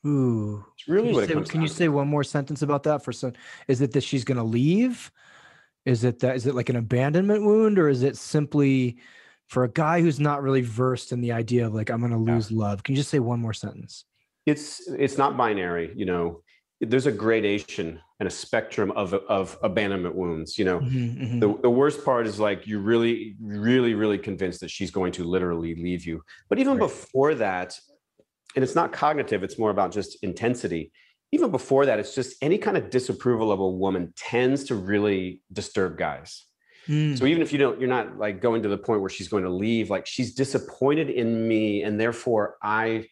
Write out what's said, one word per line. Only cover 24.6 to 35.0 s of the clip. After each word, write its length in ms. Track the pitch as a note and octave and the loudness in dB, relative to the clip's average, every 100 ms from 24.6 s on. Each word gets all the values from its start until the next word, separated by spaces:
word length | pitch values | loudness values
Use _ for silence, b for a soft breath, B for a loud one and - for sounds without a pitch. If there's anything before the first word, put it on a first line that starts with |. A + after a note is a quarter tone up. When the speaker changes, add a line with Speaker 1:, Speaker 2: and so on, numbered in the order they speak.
Speaker 2:
that 100 | F2+ | -12
she's 200 | - F#2 | -8 -6
going 220 | G2 F2+ | -2 -2
to 120 | F2 | -2
literally 500 | E2+ F#2 F2+ E2+ E2 | -2 0 0 -2 -4
leave 300 | E2 F2 F2+ | -6 -4 -6
you. 180 | E2 D#2+ - B B | -6 -10 -12 B B
But 80 | G#3 | 0
even 160 | C4+ | 2
Speaker 1:
Right. 60 | B3+ | 2
Speaker 2:
before 540 | F3 - - C3 C#3+ C#3+ | 0 -4 -4 2 2 2
that, 420 | G#2 F#2 F2+ - _ _ _ _ _ _ _ | 0 -2 -6 -12 _ _ _ _ _ _ _
and 80 | C3 | -2
it's 120 | B2+ | 0
not 180 | E3 E3 | 2 0
cognitive, 500 | - D3+ D3+ - G#2 | 0 0 0 -2 -2
it's 160 | F#2+ - | -4 -2
more 120 | G#2+ | 0
about 200 | G2+ F#2 | 2 0
just 320 | G2+ F#2 - | -2 -8 -8
intensity. 680 | G2 F2 A#2 B2 G2 E2+ - b b b _ | -8 -2 -2 -2 -4 -4 -6 b b b _
Even 180 | D4+ A#3 | 0 2
before 360 | C3 - C3+ C#3 | 0 2 4 4
that, 120 | G#2+ | 2
it's 160 | G2+ | -2
just 220 | - B2+ - | -6 -6 -4
any 160 | C#3+ G3+ | 0 0
kind 180 | A3 F#3 | 0 -2
of 140 | A2+ | 0
disapproval 600 | B2+ B2+ - B2+ A#2 A2 | -2 -2 -2 0 2 2
of 80 | F#2+ | 0
a 100 | F#2+ | 0
woman 420 | F#2 F#2+ F#2 F2 | 0 0 0 -4
tends 500 | - - A#2+ B2+ C3+ | -10 -2 2 2 0
to 100 | - | -2
really 680 | A2+ F#2 G#2 | -4 0 2